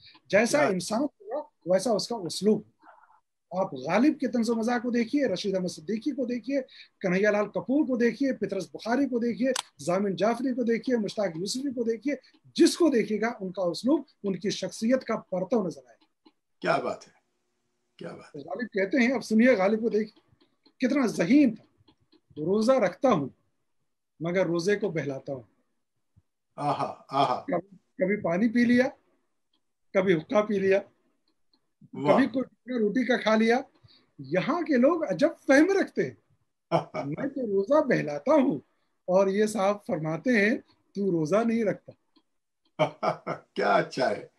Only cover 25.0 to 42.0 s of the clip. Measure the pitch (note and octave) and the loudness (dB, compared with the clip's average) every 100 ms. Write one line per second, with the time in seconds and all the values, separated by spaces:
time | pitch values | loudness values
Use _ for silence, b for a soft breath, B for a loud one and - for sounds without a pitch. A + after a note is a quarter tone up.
25 | C#3 C3+ - C3+ A2 _ _ _ _ _ | -6 -8 -10 -12 -14 _ _ _ _ _
26 | _ _ _ _ _ - D3 C#3 C3 - | _ _ _ _ _ -6 -4 -2 -4 -8
27 | - C#3 C3 B2+ - F3 - - _ - | -6 0 0 -2 -4 -6 -6 -18 _ -4
28 | F#3 G#3 E3+ F3 A#3 A#3+ A#3 A#3+ C4+ - | -2 -2 -2 0 0 2 4 4 2 -4
29 | _ _ _ _ _ _ _ _ _ G3 | _ _ _ _ _ _ _ _ _ 0
30 | F#3+ D#3+ - G#3+ G#3 G3+ F#3+ G3 - _ | 2 2 2 0 0 0 2 2 -2 _
31 | _ _ _ _ _ _ _ _ - - | _ _ _ _ _ _ _ _ -16 -2
32 | C#3+ - C4 C4 - _ A#3 B3+ G#3 A3+ | 2 4 4 0 -6 _ -6 -2 0 0
33 | B3 A3+ G#3+ A3 A3+ A#3+ - _ - b | 0 0 2 2 4 2 -2 _ -20 b
34 | b - C3+ F3+ E3 E4+ D#4+ B3+ C4+ F4 | b -18 -4 -2 0 -2 0 4 4 2
35 | D4 F3+ D4+ - - C4+ F4 G4 - - | -2 0 0 0 4 6 6 4 0 -4
36 | C#3+ - _ _ _ _ - D#3+ - D#3 | -6 -6 _ _ _ _ -2 -2 -2 -8
37 | D3 D#3 C#4+ C#4 A#3 G3 G3 D4+ C#4 D#3 | -8 -6 -6 -6 -2 -2 2 2 2 0
38 | D3 D3 - D4+ B3 C#3+ - _ _ _ | -2 -4 2 2 2 -2 -8 _ _ _
39 | - F3+ G3 G3 G#3+ G#3+ F#3+ G#3 - E3 | 0 2 4 2 0 2 0 0 -4 -4
40 | D#3 E3 B3+ A#3 G3+ C4 - _ _ - | -4 -4 0 2 2 0 -6 _ _ -4
41 | G3+ E3+ D3+ G3 A#3 A3+ G#3 F3 - - | -2 0 2 0 2 0 -2 -4 -10 -20